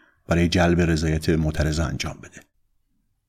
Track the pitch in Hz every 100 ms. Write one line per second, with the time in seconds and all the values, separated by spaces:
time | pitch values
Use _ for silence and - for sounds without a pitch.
0 | _ _ - 85 87 90 85 87 85 80
1 | 80 78 - 80 78 - 73 76 71 67
2 | - - - - _ _ _ _ _ _
3 | _ _